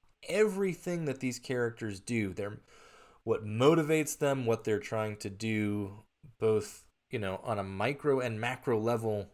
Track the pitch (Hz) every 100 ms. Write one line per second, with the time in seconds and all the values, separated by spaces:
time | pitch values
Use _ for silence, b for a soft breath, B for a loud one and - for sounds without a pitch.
0 | _ _ - 196 214 190 196 175 - 175
1 | 151 131 127 120 - 127 117 117 110 98
2 | - 117 101 92 101 107 - b b b
3 | b b - 110 104 107 135 165 151 160
4 | 147 - 143 135 117 110 - 104 - 110
5 | 110 104 104 98 110 107 104 104 98 104
6 | - _ - - 113 107 104 - - _
7 | _ 120 95 92 - 104 95 95 113 143
8 | 151 135 123 110 117 127 - 113 113 117
9 | 113 104 98